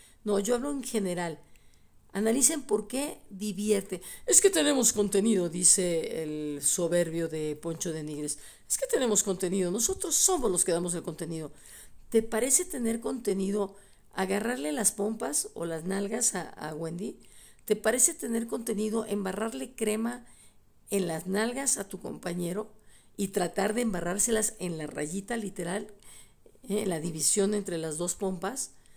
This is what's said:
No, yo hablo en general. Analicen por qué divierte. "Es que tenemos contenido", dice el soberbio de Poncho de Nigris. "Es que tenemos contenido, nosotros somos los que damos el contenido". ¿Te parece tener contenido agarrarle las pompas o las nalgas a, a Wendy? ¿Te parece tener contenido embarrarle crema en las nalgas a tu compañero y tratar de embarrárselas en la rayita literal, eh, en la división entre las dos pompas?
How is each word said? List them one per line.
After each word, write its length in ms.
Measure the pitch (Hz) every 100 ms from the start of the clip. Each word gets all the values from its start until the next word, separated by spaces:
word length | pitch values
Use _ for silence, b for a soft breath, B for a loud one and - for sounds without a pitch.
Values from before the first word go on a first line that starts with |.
| B B
No, 140 | 208 202
yo 160 | 202
hablo 160 | 240 285
en 120 | 277
general. 560 | 233 226 185 180 170 151 - b b b b - -
Analicen 500 | 190 220 254 262 311
por 240 | - 214 -
qué 340 | 254 294 - -
divierte. 720 | 196 208 185 208 196 - 180 B B B
"Es 140 | 359
que 80 | 392
tenemos 440 | 339 294 269 226
contenido", 560 | 208 208 202 226 196 175
dice 760 | 175 180 - 180 165 - 160
el 400 | 156 151 151 143
soberbio 680 | - - 170 175 165 165 165
de 300 | 156 151 147
Poncho 320 | 170 160 180
de 120 | 156
Nigris. 340 | 151 147 147 - B B B
"Es 100 | -
que 80 | 508
tenemos 360 | - 247 202
contenido, 480 | 202 180 175 196 175
nosotros 440 | 208 233 381 339
somos 360 | - - 359 233
los 140 | 175
que 80 | -
damos 220 | 170 175
el 80 | 170
contenido". 500 | 170 160 165 160 151 B B B B B -
¿Te 120 | 226
parece 420 | 226 220 262 311
tener 360 | 359 269 226 233
contenido 760 | 262 262 208 190 196 208 196 B B B B
agarrarle 580 | - 190 202 226 247 302
las 220 | 285 202
pompas 560 | - 208 226 247 294 -
o 120 | - 170
las 180 | 165
nalgas 520 | 175 196 202 233 233 180
a, 120 | 160
a 240 | - 151
Wendy? 460 | 156 165 170 220 - B B B B
¿Te 100 | -
parece 400 | 208 214 254 -
tener 320 | - 247 226 233
contenido 580 | 240 233 208 214 226 -
embarrarle 680 | 208 190 208 220 262 262
crema 500 | - 214 214 226 247 - b b b - - -
en 180 | 202 175
las 180 | 160 180
nalgas 520 | 196 233 254 277 -
a 100 | 196
tu 100 | 185
compañero 720 | - 151 180 175 170 185 247 - b b b -
y 120 | 196
tratar 460 | 196 180 - 202
de 60 | 220
embarrárselas 720 | 233 175 170 202 233 220 - -
en 180 | 180 160
la 80 | 151
rayita 500 | - 151 196 196 233
literal, 520 | 202 - 175 202 - - B B B B - -
eh, 200 | - 208
en 80 | 190
la 100 | 160
división 540 | 170 160 - 208 196
entre 240 | 208 190 165
las 200 | 160 151
dos 160 | 175
pompas? 560 | - 190 180 185 269 - b b